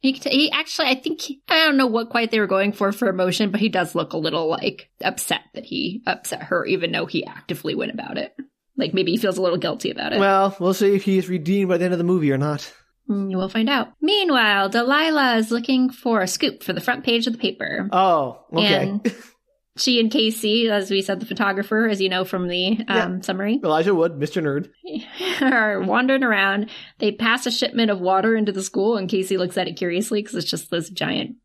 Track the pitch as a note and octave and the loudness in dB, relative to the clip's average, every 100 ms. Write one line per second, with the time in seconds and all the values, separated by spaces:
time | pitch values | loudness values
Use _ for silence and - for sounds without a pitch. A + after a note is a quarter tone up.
0 | C4 C4+ C#4+ C4 D4+ C#4+ D#4+ - D4 C4 | 0 -2 0 2 2 -2 -4 -2 0 0
1 | D#4+ - - C#4 - E4 D#4+ C#4 C4 A3+ | -2 -6 -8 -12 0 2 4 4 4 2
2 | A#3 A#3+ A3+ A3 G3+ F#3+ G3+ G#3 G3 G3+ | 0 -2 0 0 2 2 2 2 0 2
3 | A3+ F#3 F#3 F3 G#3 G3+ G#3+ F#3 F3 - | 0 2 0 2 0 2 0 2 0 -2
4 | E3 D#3+ D#3 D3 D#3 - - - - _ | -4 -4 -2 -2 0 0 -2 -6 -18 _
5 | F#3 F#3+ - E3+ - - - - - G3 | -6 -4 -4 -4 -6 -18 -10 -6 -6 -4
6 | - F3+ - - - F3+ - F#3 E3+ E3 | -4 -4 -6 -10 -4 -2 0 -2 -2 -4
7 | D#3+ - - - - D#3 - - - - | -4 -4 -6 -14 -10 -8 -4 -4 -4 -6
8 | - - - - C4+ _ _ - D#3 F#3+ | -8 -8 -8 -12 -20 _ _ -4 -2 0
9 | E3 F3+ G3+ F#3 F#3 E3 D#3+ - - - | 0 0 0 0 0 0 -2 -4 -6 -4
10 | D3 - G3 G3 G3 G3 F3+ F#3+ G3+ G3+ | -2 2 4 4 2 2 0 2 4 2
11 | G3+ F#3+ F3+ F3+ D#3 G3+ F#3+ F3 F3+ F3 | 2 0 0 -4 0 0 2 2 2 0
12 | E3+ F#3 D3 C3+ D3 D3 - - _ _ | 2 2 2 2 0 -2 -8 -18 _ _
13 | - G3+ G3 F#3 F#3+ A3 A3 C#4 - _ | -4 -4 -2 -2 -2 0 0 0 -2 _
14 | D4+ G#4 F#4 C4 G#3+ G3+ G3 A3+ A#3+ C#4+ | 0 2 2 4 4 4 2 2 2 2
15 | D#4+ D4+ C4+ A3+ A3 A#3 A#3+ C4 B3+ - | 2 2 2 2 0 -2 0 2 2 0
16 | A#3+ A3 F#3 - D4+ - - F#3 - B3 | 0 0 0 0 -2 -2 -6 -4 -2 -2
17 | B3+ A#3 A#3 A3+ F#3+ - - - G3 F#3 | 0 0 0 -2 -4 -4 -6 -4 0 2
18 | F#3+ E3 C3 - _ D#3+ G#3 G3 F#3+ G3+ | 4 4 2 -6 _ 0 2 2 0 -2
19 | A3+ - - _ _ _ _ - - A#3+ | -4 -6 -20 _ _ _ _ -4 2 4
20 | A3+ D4 A3 A3+ G#3+ A3 A3+ G#3 G3 G3 | 2 2 0 0 0 2 2 0 0 -2
21 | F#3+ F#3+ A3 F#3 G3+ G3 G3+ A3 A3+ G3+ | 0 -4 -6 -4 -2 -2 0 0 2 2
22 | F#3+ F#3 F#3 F#3 F3+ F3+ F#3 G#3+ A3+ F#3+ | 0 0 -2 -2 -2 0 0 0 0 0
23 | F3+ F3+ - F#3 G3+ B3 E3+ D#3 E3+ F#3 | 0 -4 -4 -4 -2 0 2 2 4 4
24 | E3+ D3+ D3+ F#3+ D#3 C#3 F#3 _ F#4 D4+ | 2 0 -4 -2 -2 -2 -6 _ -12 -10
25 | - - F#4 - C4+ B3+ G#3+ G3 F#3+ A3 | -10 -10 -6 0 2 2 2 0 0 0
26 | B3+ C4+ B3+ G#3 G3 G3+ A3 - - _ | 2 2 2 2 2 0 -4 -8 -20 _
27 | G#3+ G3+ A3+ B3 B3+ A#3 A#3 A#3 A3+ F#3+ | -2 0 0 2 0 -2 -2 2 2 2
28 | F3+ F#3+ A3 A3+ G#3 F#3+ F#3 - G3+ A3+ | 2 2 4 2 0 -2 -4 0 0 0
29 | F#3 G3 F#3+ F#3+ F3+ F#3 F3+ - F3+ F3 | 0 -2 0 0 0 -2 -4 -4 -2 -2
30 | A3 G#3+ G#3+ F3+ D#3+ E3 - E3+ E3 F#3+ | -2 -4 -4 -6 -4 -6 -4 -6 -6 -6
31 | D#3 - - - | -4 -4 -6 -12